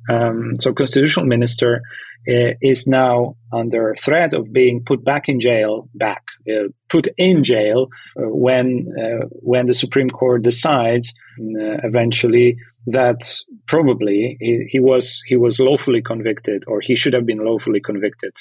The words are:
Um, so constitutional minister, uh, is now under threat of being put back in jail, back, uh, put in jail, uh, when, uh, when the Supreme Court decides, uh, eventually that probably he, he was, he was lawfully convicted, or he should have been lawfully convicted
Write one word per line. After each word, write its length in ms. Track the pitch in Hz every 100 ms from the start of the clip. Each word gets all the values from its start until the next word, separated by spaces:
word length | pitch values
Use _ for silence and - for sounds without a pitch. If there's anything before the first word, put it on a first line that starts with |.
| -
Um, 460 | 117 117 113 117 120
so 140 | 131
constitutional 540 | - 135 139 151 - 135
minister, 540 | 120 120 - 123 120 - - - - 131
uh, 300 | 123 120 120
is 280 | 135 127 135
now 480 | 131 127 120 117 - -
under 420 | 117 117 117 110
threat 400 | 104 - 160 160
of 180 | 156 113
being 300 | 131 127 120
put 200 | 120 131
back 240 | 143 143 -
in 100 | 131
jail, 500 | 120 113 107 110 -
back, 300 | 104 110 - - - 110
uh, 180 | 107 101 - -
put 180 | 165 - -
in 280 | 185 170
jail, 420 | 123 113 107 117 131 - - -
uh, 40 |
when, 680 | 113 131 123 127 127 123 120 -
uh, 280 | 113 117 120
when 360 | - 120 123 123
the 80 |
Supreme 360 | 120 127 139 127
Court 320 | - 131 123
decides, 720 | 117 120 160 139 117 120 120 - - -
uh, 400 | 110 107 107 104
eventually 720 | 117 117 117 113 120 117 123 120 - _ 120
that 400 | 127 123 120 - - - 240 -
probably 680 | 156 147 107 104 101 123 123
he, 240 | 117 117 -
he 120 | 131
was, 420 | 131 127 - - -
he 100 | 127
was 220 | 120 113
lawfully 420 | 131 127 - 120
convicted, 640 | 120 117 110 104 - 101 -
or 120 | 104
he 140 | -
should 200 | 117 143
have 120 | 127 117
been 180 | 107
lawfully 360 | 110 110 120 104
convicted 520 | - 101 101 - 98 -